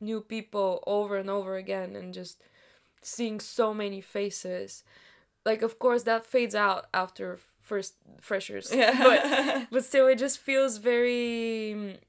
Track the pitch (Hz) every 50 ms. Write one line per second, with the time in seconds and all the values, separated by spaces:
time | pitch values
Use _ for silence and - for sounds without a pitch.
0 | 208 214 220 220 214 - 226 220 214 - - 208 196 190 180 - - - 202 208
1 | 208 202 202 196 190 196 196 202 190 185 190 190 190 190 190 190 185 185 196 202
2 | 185 185 180 185 180 - - _ _ _ _ _ _ _ _ _ _ _ _ _
3 | - - - - 240 226 214 208 - - - - 226 220 214 214 208 202 196 190
4 | 190 - - 208 202 202 196 - - 185 180 180 196 196 - - _ _ _ -
5 | - - - _ _ _ _ _ _ 220 220 220 220 226 226 - - 254 240 240
6 | 240 233 226 226 226 - - 254 240 214 208 208 208 196 190 - - - - 190
7 | 185 180 - - 196 180 180 - - _ _ _ _ - 214 202 185 - - _
8 | _ - - - - - 208 196 - - 202 196 190 - 214 262 233 220 262 254
9 | 269 254 233 196 - 285 262 269 277 285 320 277 240 - 233 262 254 - - 269
10 | 262 262 262 226 262 277 - - - - 269 269 269 269 220 208 208 247 240 240
11 | 240 247 240 240 240 233 233 233 226 226 226 220 214 214 208 214 208 196 190 -
12 | _